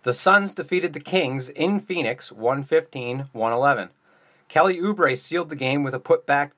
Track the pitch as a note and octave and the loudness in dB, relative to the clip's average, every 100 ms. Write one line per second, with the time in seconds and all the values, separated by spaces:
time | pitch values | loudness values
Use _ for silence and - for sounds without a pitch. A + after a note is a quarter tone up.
0 | - B2 F#3 G3+ G3 - D#3 F3+ E3+ D#3 | 0 2 6 4 4 -6 -4 -2 -2 -6
1 | - F#3 C#3 C3+ B2+ - E3 G3+ - F3 | -2 0 0 -4 -8 -2 0 0 -4 -4
2 | A#2 B2+ - A2 A2+ C3+ C#3 D#3+ D#3+ C3+ | -4 -6 -10 -4 -2 -2 0 0 0 -10
3 | B2 B2+ C3+ A2+ A2+ A#2 C#3 B2 F#2 _ | -8 -8 -8 -4 -2 2 2 0 -4 _
4 | _ _ _ _ _ D3+ F#3 F3+ F#3+ G#3 | _ _ _ _ _ 2 2 2 -2 2
5 | D#3 B2+ - E3+ D#3+ D3+ C3 C#3+ C#3 C3 | 2 2 -2 -4 -4 -4 -2 0 -2 -4
6 | - E3 - C#3+ C#3+ | 0 0 2 0 0